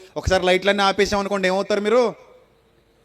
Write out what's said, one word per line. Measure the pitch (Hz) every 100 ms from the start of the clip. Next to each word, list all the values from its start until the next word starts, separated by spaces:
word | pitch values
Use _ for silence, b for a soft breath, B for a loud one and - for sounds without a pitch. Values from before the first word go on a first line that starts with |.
| B 151
ఒకసారి | - 185 180
లైట్లన్నీ | 185 196 202
ఆపేసామనుకోండి, | 196 190 190 202 196 202 185
ఏమవుతారు | 190 202 208
మీరు? | 208 240 233 165 - - _ _ _ _ _ _